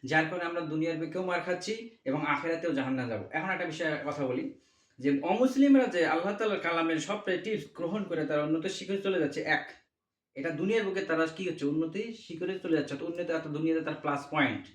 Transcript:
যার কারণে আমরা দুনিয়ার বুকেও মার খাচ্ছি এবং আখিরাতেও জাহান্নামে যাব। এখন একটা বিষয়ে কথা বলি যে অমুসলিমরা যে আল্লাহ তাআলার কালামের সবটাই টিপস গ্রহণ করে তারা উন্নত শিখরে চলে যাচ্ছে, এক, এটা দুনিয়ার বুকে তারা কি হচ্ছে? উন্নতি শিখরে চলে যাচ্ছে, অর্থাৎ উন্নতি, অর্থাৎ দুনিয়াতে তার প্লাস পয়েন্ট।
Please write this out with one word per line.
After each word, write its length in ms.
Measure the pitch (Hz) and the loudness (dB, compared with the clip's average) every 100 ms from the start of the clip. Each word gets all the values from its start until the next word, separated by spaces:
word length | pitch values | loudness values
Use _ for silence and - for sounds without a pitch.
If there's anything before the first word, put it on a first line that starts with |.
যার 220 | 131 156 160 | 2 2 2
কারণে 180 | 180 | -2
আমরা 180 | 170 170 | -2 -4
দুনিয়ার 360 | 160 156 165 160 | -2 -2 0 -2
বুকেও 260 | 160 185 | -4 -4
মার 180 | 180 175 | -2 -2
খাচ্ছি 560 | 175 175 - 226 226 - 135 | -2 -4 -2 -6 -8 -8 -4
এবং 200 | 143 147 | -2 0
আখিরাতেও 480 | 143 165 165 - | 0 0 0 0
জাহান্নামে 360 | 135 131 131 120 | 0 0 -2 -2
যাব। 140 | 107 - | -4 -4
এখন 180 | 185 185 | -4 -2
একটা 160 | 180 160 | -2 -4
বিষয়ে 320 | 156 160 147 139 | -2 -2 -2 -4
কথা 200 | 147 131 | -4 -2
বলি 280 | 123 98 - _ _ _ - | -2 -4 -10 _ _ _ -2
যে 200 | 135 139 | 2 2
অমুসলিমরা 640 | 156 214 262 262 277 269 233 | 2 4 4 6 8 8 6
যে 220 | 175 156 | 4 4
আল্লাহ 260 | 160 190 208 | 4 0 0
তাআলার 240 | 214 190 | 0 2
কালামের 400 | 170 165 165 160 | 0 2 2 0
সবটাই 380 | 156 202 - 180 | -2 -4 0 0
টিপস 260 | 220 214 - - | 0 -4 -4 -6
গ্রহণ 280 | 170 208 | -2 -2
করে 220 | 185 165 143 | -2 -2 0
তারা 180 | 147 | 0
উন্নত 220 | 151 160 185 | 2 2 0
শিখরে 340 | - 185 196 | -4 -4 -2
চলে 180 | 196 180 | 0 2
যাচ্ছে, 220 | 143 - | 0 -2
এক, 240 | - 151 - - _ _ _ _ _ 139 | 0 0 -2 -16 _ _ _ _ _ -6
এটা 140 | 160 | -4
দুনিয়ার 340 | 151 190 226 | -2 2 2
বুকে 180 | 196 190 | 2 -2
তারা 260 | 165 160 160 | 0 0 0
কি 220 | 175 185 | -2 -4
হচ্ছে? 160 | 160 143 | -2 0
উন্নতি 480 | 156 160 190 233 | 0 0 -4 -6
শিখরে 460 | 226 - 165 180 190 | -10 -12 -6 -4 -4
চলে 180 | 175 156 | 2 2
যাচ্ছে, 160 | 135 | 2
অর্থাৎ 160 | 143 165 | -6 -6
উন্নতি, 240 | 175 165 | -4 -2
অর্থাৎ 180 | 160 151 | -2 -2
দুনিয়াতে 300 | 147 160 160 151 | -2 2 0 0
তার 80 | |
প্লাস 340 | 147 147 139 - | -4 -2 -2 -2
পয়েন্ট। 340 | 151 139 104 - | 0 2 0 -8